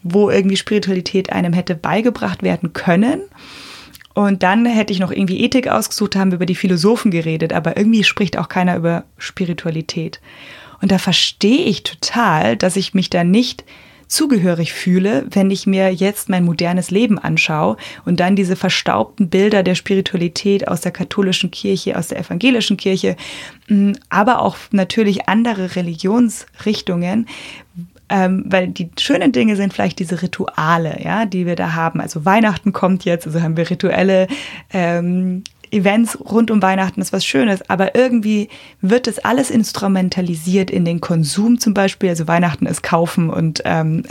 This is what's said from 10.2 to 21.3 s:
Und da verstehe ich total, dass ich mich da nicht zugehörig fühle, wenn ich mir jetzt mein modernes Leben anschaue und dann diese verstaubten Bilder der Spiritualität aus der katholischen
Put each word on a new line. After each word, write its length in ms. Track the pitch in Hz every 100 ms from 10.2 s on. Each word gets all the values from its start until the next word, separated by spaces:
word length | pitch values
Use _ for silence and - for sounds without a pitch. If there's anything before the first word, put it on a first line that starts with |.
| - - - - - -
Und 120 | 196
da 60 | 185
verstehe 680 | 185 - - - 202 285
ich 180 | 240 170
total, 720 | - - - 240 214 156 110 208
dass 200 | 185 196
ich 180 | 185
mich 160 | 190 180
da 140 | 175
nicht 400 | 170 208 247 - - - - - -
zugehörig 600 | - 302 220 180 170 160
fühle, 500 | - 185 180 196 269 -
wenn 200 | 202 190
ich 160 | 196 202
mir 260 | 190 190
jetzt 360 | 185 196 202 -
mein 160 | 185
modernes 460 | 175 160 175 180 -
Leben 280 | 190 247 185
anschaue 600 | - 160 - 156 180 220 - -
und 160 | - 175
dann 160 | 180 202
diese 200 | 185 185
verstaubten 720 | 185 - 185 185 220 - 180
Bilder 320 | 185 208 208
der 120 | 180
Spiritualität 920 | 180 - 196 190 180 170 - 202 202 -
aus 140 | 170
der 100 | 180
katholischen 580 | 175 175 - 190